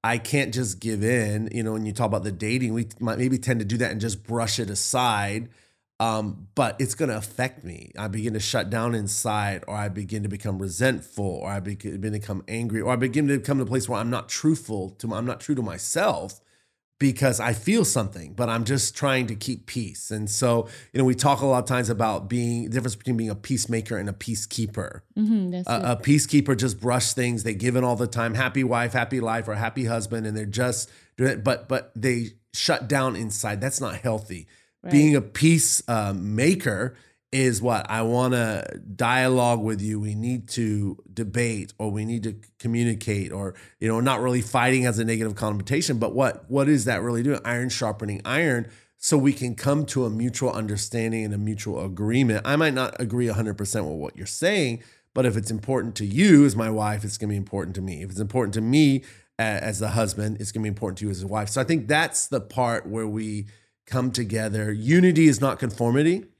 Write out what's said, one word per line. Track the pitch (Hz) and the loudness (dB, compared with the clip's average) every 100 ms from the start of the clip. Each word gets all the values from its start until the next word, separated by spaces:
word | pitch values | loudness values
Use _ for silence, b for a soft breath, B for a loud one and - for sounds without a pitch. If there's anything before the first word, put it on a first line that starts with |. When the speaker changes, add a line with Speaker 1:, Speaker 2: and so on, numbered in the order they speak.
Speaker 1:
I | 110 120 | 2 0
can't | 117 143 135 | 0 0 0
just | 117 120 90 | -2 -4 -4
give | 110 107 | -4 0
in. | 107 123 104 107 107 | 2 2 2 -2 -2
You | 120 | -4
know, | 110 | -4
when | 110 | -4
you | 107 | -4
talk | 104 113 | -2 0
about | 101 | 0
the | 98 | -2
dating, | 87 107 127 123 | -4 -2 0 0
we | 113 113 - | -2 -4 -4
might | 117 - | -4 0
maybe | 127 127 | 0 0
tend | 127 120 | 0 0
to | 104 | 0
do | 113 | 0
that | 117 | 0
and | 101 | -2
just | 113 104 | -4 -6
brush | - 117 113 - | -4 -2 -2 -2
it | 104 | -2
aside. | 101 - 127 123 104 101 107 120 b b b b _ | -4 -2 2 2 2 -2 -4 -8 b b b b _
Um, | 113 110 107 101 - | 0 0 -4 -8 -8
but | - 120 - | -2 -2 0
it's | 131 | -4
gonna | - 147 110 | -2 -2 -2
affect | 104 - 123 - | -6 -4 -4 -4
me. | 90 85 - - | -14 -14 -14 -10
I | 107 | -6
begin | 107 113 | -4 -4
to | 110 | -2
shut | 101 123 90 | -2 -2 -2
down | 113 117 | -2 0
inside, | 117 101 - 113 107 101 95 - | -2 -2 -4 -2 0 -2 -4 -6
or | 104 | -6
I | 104 | -4
begin | 98 95 110 | -6 -6 -4
to | 101 | -4
become | 101 107 95 | -6 -6 -6
resentful, | 95 82 127 127 - - | -6 0 2 0 -6 -6
or | 98 78 92 | -4 -4 -6
I | 101 | -6
begin | 95 101 104 98 | -6 -8 -8 -6
to | 107 | -6
become | 107 104 98 - | -6 -6 -8 -6
angry, | 113 117 110 | -6 -4 -2
or | 123 | -2
I | 123 | 0
begin | 127 135 143 | 0 0 2
to | 139 | 0
come | - 139 | 0 -2
to | |
a | 113 | 0
place | 131 127 | -2 -2
where | 113 | -4
I'm | 117 | -2
not | 123 - | -4 -4
truthful | - 151 156 - 107 92 | -2 0 0 -2 -8 -8
to | - 113 | -8 -6
my, | 104 | -4
I'm | 120 | -6
not | - | -8
true | - | -4
to | 139 | -2
myself | 110 87 - 165 208 92 92 - _ _ _ _ _ _ | -2 -6 -4 0 0 0 -6 -14 _ _ _ _ _ _
because | 139 - 131 107 | 0 4 2 2
I | 117 | 0
feel | 113 - 226 | 0 4 4
something, | 185 127 101 92 76 | 4 2 0 -6 -12
but | 98 120 | -4 0
I'm | 113 | 0
just | 113 135 - - | 2 0 0 0
trying | 143 131 120 | 2 2 0
to | |
keep | 104 135 123 - | -4 -6 -8 -6
peace. | 127 104 - - | -6 -6 -8 -8
And | 107 104 | -6 -4
so, | 104 127 117 113 B B | 0 2 2 0 B B
you | 123 | 2
know, | |
we | 131 | 4
talk | 127 147 139 | 4 4 4
a | 139 | 4
lot | 127 | 2
of | - | 2
times | 127 113 | 0 0
about | 107 113 98 98 | 0 0 0 -2
being, | 123 120 120 | -2 0 -2
the | 113 | -2
difference | 120 120 107 | -4 -4 -6
between | - 117 | -4 -2
being | 113 | -2
a | |
peacemaker | 104 - 131 - 113 110 110 | -6 -4 -4 0 -4 -2 -6
and | 101 | -6
a | |
peacekeeper. | 98 - 110 - - 107 104 - - _ - | -8 -6 -6 -6 -4 -4 -4 -8 -10 _ -2
Speaker 2:
Mm-hmm, | 214 220 180 | 2 2 0
that's | 180 180 | -4 -2
Speaker 1:
A, | 117 | 0
Speaker 2:
it. | |
Speaker 1:
a | 151 120 | 0 0
peacekeeper | - 147 - 147 135 127 | 4 4 4 2 2 0
just | 123 101 | 0 -2
brush | 117 123 120 | 0 0 0
things. | - 123 117 | 0 0 0
They | 101 | -4
give | 101 120 127 | -2 0 2
in | |
all | 127 117 | 2 0
the | 120 | -2
time. | 120 117 | -2 -2
Happy | 113 127 135 | 0 0 0
wife, | 127 120 120 | 0 2 0
happy | 123 117 131 | 0 0 -2
life, | 113 113 107 | -2 -2 -4
or | |
happy | 104 113 135 | -4 -4 -2
husband. | 120 117 104 113 110 | -2 -2 -2 -4 -4
And | |
they're | 107 104 | -6 -6
just | 104 127 120 - b b - | -2 -2 -2 -6 b b 0
doing | 131 | 0
it, | 107 | 2
but, | 110 120 - | 0 -2 -2
but | 131 - | -6 -4
they | 113 127 120 117 - _ | -4 -2 0 -4 -10 _
shut | - - 151 117 | -4 0 0 2
down | 139 131 | 0 0
inside. | 98 110 101 110 104 | -2 -6 -4 -4 -2
That's | 131 - | -4 -4
not | 123 98 | -6 -4
healthy. | 117 107 104 90 78 b b b | -4 -4 -6 -14 -14 b b b
Speaker 2:
Right. | - | 4
Speaker 1:
Being | 147 151 143 | 6 8 4
a | |
peace, | - - 156 165 - - - | 0 2 4 6 4 0 0
uh, | 117 101 101 | -2 0 -2
maker | 101 107 143 190 147 98 127 b b b _ | -2 2 2 2 0 -2 -4 b b b _
is | 135 131 104 | 2 2 2
what? | 120 110 - | 0 0 -2
"I | 113 | -2
wanna | 113 120 127 123 113 101 - - - | 0 2 2 2 0 -2 -6 -12 -14
dialogue | 98 117 127 127 127 120 117 | -2 2 4 4 4 4 2
with | 107 107 | 0 -2
you. | 107 107 | -2 -2
We | 107 | -4
need | 104 117 127 104 | -4 -2 -4 -4
to | - 110 104 101 - - | -2 0 0 -2 -4 -12
debate, | 95 107 117 120 107 98 - | -8 -4 -2 -2 -2 -8 -6
or | 107 | -4
we | 101 | -4
need | 107 117 | -4 -4
to | 110 107 - _ | -4 -8 -16 _
communicate," | 117 117 120 107 - 101 92 | -2 2 2 0 -2 -2 -2
or, | 98 98 B B B | -6 -8 B B B
you | 110 | 0
know, | 113 | 2
not | 127 123 | 4 4
really | 123 123 | 2 2
fighting | 107 127 123 131 123 | 2 2 4 4 4
as | 107 | 2
a | |
negative | 113 113 110 | 0 0 0
connotation, | 104 110 104 95 143 160 120 | -2 -2 -2 -2 -2 0 0
but | 113 | 0
what, | 123 131 - - | 2 0 0 -4
what | 135 139 | 0 4
is | 147 | 4
that | 110 104 | 2 0
really | 117 117 | 0 0
doing? | 123 139 | 0 0
Iron | - 120 123 | -2 -2 -2
sharpening | - 113 107 107 101 | -2 -2 -4 -6 -6
iron, | 107 135 165 120 117 B B B | -2 0 2 2 -2 B B B
so | - 151 | 2 4
we | 135 | 4
can | - 123 113 | 2 -4 -2
come | 139 143 147 | 0 0 0
to | 135 | 0
a | 120 | 0
mutual | 110 120 117 127 | 0 -2 0 -2
understanding | - 110 104 107 120 113 113 | -2 -4 -4 -4 -2 -2 -2
and | 107 | -2
a | 104 | -2
mutual | 104 104 107 64 | -2 -4 -4 -4
agreement. | 95 90 107 123 127 107 - | -6 -4 2 4 4 2 2
I | |
might | 147 156 | 2 2
not | 131 127 - | 2 -2 -4
agree | 117 123 120 | -2 0 0
a | |
hundred | 101 107 104 | 0 -2 -2
percent | 101 110 78 | -2 -2 -2
with | 78 | -4
what | 71 - | -8 -10
you're | 98 | -10
saying, | - 170 208 139 117 b b b | 0 2 2 0 -2 b b b
but | - 123 | 2 2
if | 107 | 2
it's | 104 | -2
important | 113 104 131 110 101 | -6 -2 -2 -2 -4
to | 104 | -2
you | 113 202 151 | 4 10 10
as | 143 | 10
my | 107 110 | 6 0
wife, | 110 107 104 | 0 0 -2
it's | 104 104 | -4 -6
gonna | 104 | -4
be | 101 | -2
important | 95 98 85 | -2 -4 -4
to | 95 | -6
me. | 95 78 | -6 -8
If | 92 | -10
it's | 92 | -6
important | 107 127 107 | -2 0 0
to | 110 | 0
me | 110 143 147 135 B B B - | 2 6 6 4 B B B -4
a-, | |
as | 110 104 110 95 | -2 0 -2 -2
the | 107 | 0
husband, | 110 107 101 107 107 | 2 0 0 -4 -4
it's | 104 | -6
gonna | 110 | -4
be | 107 | -4
important | 101 107 92 | -2 -6 -4
to | 104 | -6
you | |
as | 92 | -4
a | 95 | -4
wife. | 107 104 | -4 -2
So | 135 | -2
I | |
think | 127 165 107 | 0 0 2
that's | 147 160 - - | 2 2 -2 -2
the | 135 | -4
part | 101 110 123 117 - | -4 -2 0 0 -4
where | 110 110 | -4 -4
we | 107 110 104 104 b b b _ | -4 -4 -6 -8 b b b _
come | 131 127 | 0 0
together. | 123 110 110 110 107 107 | -2 -2 -2 0 -2 -2
Unity | 107 113 170 185 160 160 | -2 4 6 8 8 8
is | 120 | 6
not | 135 - | 0 0
conformity. | 123 101 117 127 156 185 - | -4 0 2 4 4 2 -4